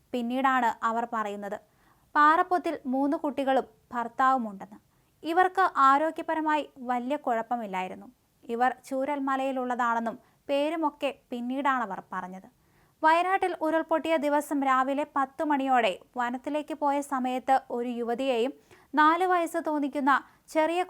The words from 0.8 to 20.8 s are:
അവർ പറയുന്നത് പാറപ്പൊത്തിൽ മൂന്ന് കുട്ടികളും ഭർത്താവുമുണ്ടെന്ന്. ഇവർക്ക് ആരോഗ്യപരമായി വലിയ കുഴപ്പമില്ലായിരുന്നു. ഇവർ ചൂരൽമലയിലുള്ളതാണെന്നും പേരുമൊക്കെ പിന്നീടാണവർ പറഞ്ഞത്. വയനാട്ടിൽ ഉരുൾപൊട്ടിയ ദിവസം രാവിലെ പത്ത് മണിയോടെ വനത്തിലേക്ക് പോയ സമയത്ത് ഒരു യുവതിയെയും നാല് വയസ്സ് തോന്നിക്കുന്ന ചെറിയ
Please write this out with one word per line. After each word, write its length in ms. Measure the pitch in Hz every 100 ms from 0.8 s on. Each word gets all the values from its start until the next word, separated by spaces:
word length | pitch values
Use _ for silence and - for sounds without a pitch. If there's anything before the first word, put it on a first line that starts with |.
| 226
അവർ 140 | 233 233
പറയുന്നത് 440 | 226 208 202 202 208 _ _ _ _ _ 302
പാറപ്പൊത്തിൽ 580 | 302 339 359 359 349 294 254
മൂന്ന് 240 | 262 277 311
കുട്ടികളും 440 | 294 262 269 262 226 _ -
ഭർത്താവുമുണ്ടെന്ന്. 840 | 240 233 - 262 262 220 196 196 214 _ _ _ _ 302
ഇവർക്ക് 320 | 339 370 381 370 - 269
ആരോഗ്യപരമായി 720 | 277 320 320 330 320 311 302 - - 247
വലിയ 260 | 247 247 294 269
കുഴപ്പമില്ലായിരുന്നു. 840 | 226 220 240 208 185 185 196 220 _ _ _ -
ഇവർ 180 | 233 254 - -
ചൂരൽമലയിലുള്ളതാണെന്നും 1300 | 262 277 285 269 269 269 262 247 240 240 233 226 247 _ _ -
പേരുമൊക്കെ 600 | 277 302 330 294 - 277 - -
പിന്നീടാണവർ 680 | 240 240 269 277 254 202 185 -
പറഞ്ഞത്. 360 | 185 180 190 240 _ _ _ _ -
വയനാട്ടിൽ 500 | 311 330 359 381 370 320 311
ഉരുൾപൊട്ടിയ 480 | 320 320 320 320 320 294
ദിവസം 340 | 294 294 285 269
രാവിലെ 380 | 262 262 277 302 285
പത്ത് 280 | 269 - 302
മണിയോടെ 420 | 277 269 247 214 170 _ 247
വനത്തിലേക്ക് 560 | 240 247 302 302 294 294
പോയ 160 | 285 285 285
സമയത്ത് 440 | 262 254 254 262 269 - 240
ഒരു 140 | 247 233
യുവതിയെയും 540 | 226 240 269 233 254 - _ - _ 285
നാല് 260 | 302 339 370
വയസ്സ് 300 | 359 330 330 320
തോന്നിക്കുന്ന 440 | 302 277 294 277 262 - _ -
ചെറിയ 300 | 320 311 349